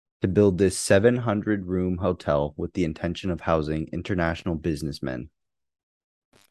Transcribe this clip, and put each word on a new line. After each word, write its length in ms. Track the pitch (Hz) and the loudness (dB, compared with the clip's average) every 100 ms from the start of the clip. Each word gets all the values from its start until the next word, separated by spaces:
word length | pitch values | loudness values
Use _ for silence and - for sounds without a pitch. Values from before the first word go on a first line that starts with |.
| _ - | _ -4
to 60 | 101 | 0
build 300 | 87 101 87 | 6 6 6
this 200 | 95 - | 2 2
seven 380 | - 98 117 123 | 4 6 6 2
hundred 480 | 117 104 101 101 90 | 0 -2 0 -2 -2
room 320 | 92 92 87 | -2 0 0
hotel 560 | 92 90 - 71 73 - | -2 -2 0 0 0 -4
with 160 | 85 | -6
the 100 | - | -2
intention 480 | 82 - 87 85 95 | -2 -2 -6 -4 -6
of 100 | 82 | -4
housing 460 | - 82 76 78 80 | 0 0 0 -4 -6
international 640 | 85 85 90 82 78 92 78 | -8 -4 -2 -2 -2 -4 -4
businessmen. 760 | 85 71 76 69 67 64 - _ _ _ _ _ _ _ _ _ _ _ _ | -4 -4 -6 -6 -8 -8 -12 _ _ _ _ _ _ _ _ _ _ _ _